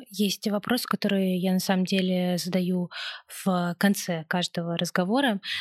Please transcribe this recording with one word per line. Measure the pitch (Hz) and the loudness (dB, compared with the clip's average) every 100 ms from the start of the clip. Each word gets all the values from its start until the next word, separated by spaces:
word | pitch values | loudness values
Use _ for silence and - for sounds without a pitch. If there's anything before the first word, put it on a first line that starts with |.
| 254 | -10
Есть | 190 202 - 220 | -2 -2 0 -2
вопрос, | 202 - 254 - | -2 -2 -2 -2
который | - 208 196 190 185 | -2 0 2 2 2
я | 185 | 2
на | 185 | 2
самом | - 190 185 | 2 2 2
деле | 196 185 180 180 180 | 2 2 2 2 0
задаю | 180 185 180 180 175 - - - - - 196 | 0 0 0 0 -2 -6 -12 -12 -16 -4 0
в | 180 175 175 | 2 0 2
конце | 202 202 - 165 156 | 2 2 -2 -4 -2
каждого | 180 175 - 170 170 | -2 -2 -2 -2 -2
разговора | 170 - 180 240 277 202 - - | 0 0 2 2 2 0 -4 -8